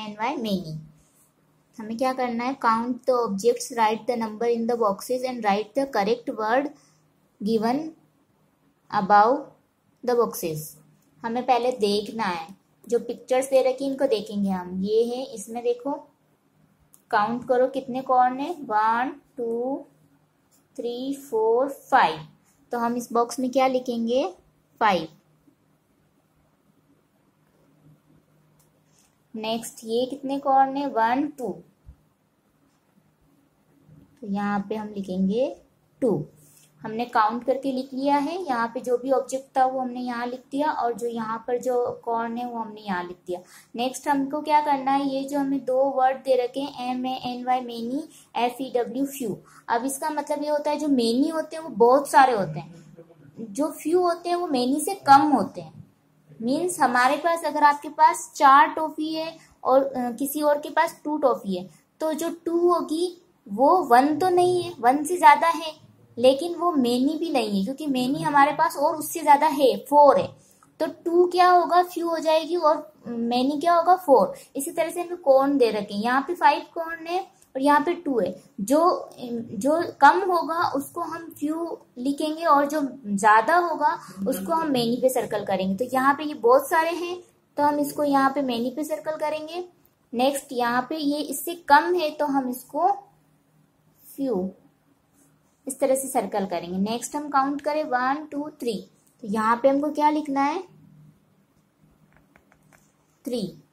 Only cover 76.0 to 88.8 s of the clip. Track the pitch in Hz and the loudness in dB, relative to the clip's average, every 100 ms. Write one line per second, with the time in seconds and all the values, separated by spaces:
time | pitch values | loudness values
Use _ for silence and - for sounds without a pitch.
76 | 226 254 277 349 294 320 - 339 330 330 | -2 -2 -2 2 2 2 -4 -10 -8 -8
77 | 330 359 381 _ _ 262 277 294 285 339 | -6 -6 -6 _ _ -2 2 4 2 -4
78 | - 247 180 - - - 202 294 339 - | -2 -2 -2 -6 -16 -10 0 2 4 0
79 | - - 240 233 - 196 254 320 339 - | -6 -14 -10 -10 -10 -4 0 0 -2 6
80 | 277 339 392 349 294 330 349 277 277 339 | 6 6 2 0 0 -2 -2 -4 -6 -8
81 | 320 330 330 - 294 320 339 - _ - | -8 -10 -14 -8 -6 -4 -6 -10 _ -8
82 | 254 285 311 311 330 285 285 302 277 - | -4 -2 -4 -2 2 4 4 -2 -4 -6
83 | 202 196 220 214 226 339 349 311 294 392 | -6 2 6 6 6 4 2 0 0 -2
84 | - - - 277 294 330 320 254 233 240 | -8 -8 -4 -2 -2 -2 0 0 0 2
85 | 254 262 202 214 196 190 190 190 247 262 | 2 2 -2 -6 -2 -2 -2 -2 -2 0
86 | 269 277 302 285 226 262 277 339 330 339 | 2 2 -2 0 4 4 4 0 0 -2
87 | 349 359 - _ _ - 294 294 285 - | -6 -10 -14 _ _ 0 0 2 -2 -2
88 | 294 277 269 269 262 233 247 247 | 2 2 2 0 -2 -2 -4 -4